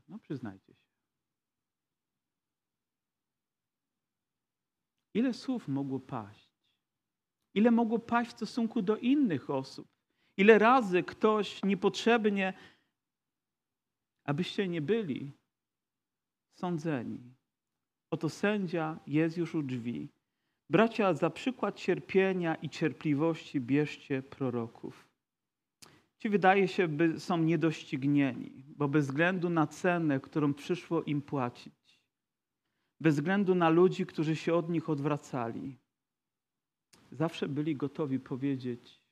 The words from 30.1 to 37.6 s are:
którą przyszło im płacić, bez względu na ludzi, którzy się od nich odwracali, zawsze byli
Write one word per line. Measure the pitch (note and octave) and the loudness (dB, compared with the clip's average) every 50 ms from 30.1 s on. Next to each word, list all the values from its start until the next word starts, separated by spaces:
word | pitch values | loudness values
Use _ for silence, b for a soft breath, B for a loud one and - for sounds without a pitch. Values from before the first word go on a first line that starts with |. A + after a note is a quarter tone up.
| C#3 C3 | 0 0
którą | - - - D#3+ D3 C#3+ C#3+ | -2 -4 -2 0 0 0 0
przyszło | - - - F3+ E3+ - - E3+ D#3+ - | -2 -4 -6 -6 -4 -4 -4 -4 -2 -2
im | - C#3+ C#3+ | -2 -4 -4
płacić, | C#3 - D3+ C#3 B2 B2 - - - - _ _ _ _ _ _ _ _ _ _ _ _ _ _ _ _ _ _ _ _ _ _ _ _ _ - | -4 -4 -4 -4 -4 -4 -6 -10 -20 -20 _ _ _ _ _ _ _ _ _ _ _ _ _ _ _ _ _ _ _ _ _ _ _ _ _ 0
bez | C#3 D#3+ D3 | 2 2 2
względu | D3 C#3+ F3 F#3+ G3+ G3+ F3 F#3 | 2 0 0 0 0 2 2 2
na | F3+ E3+ D#3+ | 4 4 4
ludzi, | D#3+ E3+ F3+ F#3+ - - F#3 | 6 6 6 4 4 0 -6
którzy | - - - D#3 D3+ D#3+ | -6 -4 -4 -2 -2 -2
się | D3 - E3+ E3 | -2 0 0 0
od | F3 E3 E3 | 0 0 0
nich | F3 D#3+ - - | -2 -2 -2 -2
odwracali, | D#3 C#3 C#3 D3+ D3+ C#3+ - - - C3 A#2 A#2 A2+ - - C3+ C3 - _ _ _ _ _ _ _ _ _ _ _ _ _ _ _ _ _ _ _ _ _ _ - _ _ - | -4 -2 0 -2 -2 -4 -6 -8 -6 -6 -6 -6 -6 -8 -10 -12 -12 -14 _ _ _ _ _ _ _ _ _ _ _ _ _ _ _ _ _ _ _ _ _ _ -20 _ _ -14
zawsze | - B2+ D#3 E3+ - - G3+ | -6 -4 -4 -4 -2 -4 -6
byli | F3+ C#3 C#3+ | -4 -4 -4